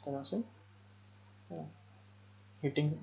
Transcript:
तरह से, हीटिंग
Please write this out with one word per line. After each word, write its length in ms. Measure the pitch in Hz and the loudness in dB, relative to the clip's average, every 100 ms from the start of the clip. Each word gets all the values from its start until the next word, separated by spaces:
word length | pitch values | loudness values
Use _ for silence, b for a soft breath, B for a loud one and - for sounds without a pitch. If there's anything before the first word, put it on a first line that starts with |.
| 143 | -4
तरह 180 | 139 | -4
से, 140 | 143 202 226 - - - - - - - - - - 160 151 - - - - - - - - - | -2 -2 -2 -8 -20 -20 -20 -20 -20 -20 -20 -20 -12 -10 -10 -14 -20 -20 -20 -20 -20 -20 -20 -2
हीटिंग 300 | 143 147 151 156 | 0 4 4 2